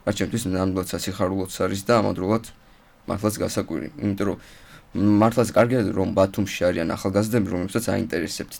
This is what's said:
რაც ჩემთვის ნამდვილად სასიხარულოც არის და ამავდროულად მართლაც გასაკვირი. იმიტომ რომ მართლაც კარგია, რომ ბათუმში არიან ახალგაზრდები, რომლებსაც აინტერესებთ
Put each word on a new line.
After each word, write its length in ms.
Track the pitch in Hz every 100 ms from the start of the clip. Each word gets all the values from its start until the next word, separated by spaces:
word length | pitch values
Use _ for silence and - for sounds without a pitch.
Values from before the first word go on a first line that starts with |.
რაც 140 | -
ჩემთვის 280 | - - 117
ნამდვილად 440 | 98 92 95 95 90
სასიხარულოც 640 | 87 - 95 92 95 92 -
არის 260 | 95 98
და 100 | -
ამავდროულად 500 | 120 101 90 92 110 - - - - _ _ -
მართლაც 280 | 98 107 104
გასაკვირი. 520 | 95 - - 78 -
იმიტომ 340 | - 104 98 104
რომ 120 | - - - - - -
მართლაც 580 | 95 101 104 110 117 110
კარგია, 300 | - 117 127
რომ 240 | 98 95 92
ბათუმში 500 | 92 95 - 95 -
არიან 300 | 90 90 82
ახალგაზრდები, 560 | - 98 98 107 117 92
რომლებსაც 340 | 90 92 95 92
აინტერესებთ 680 | 98 98 85 82 - -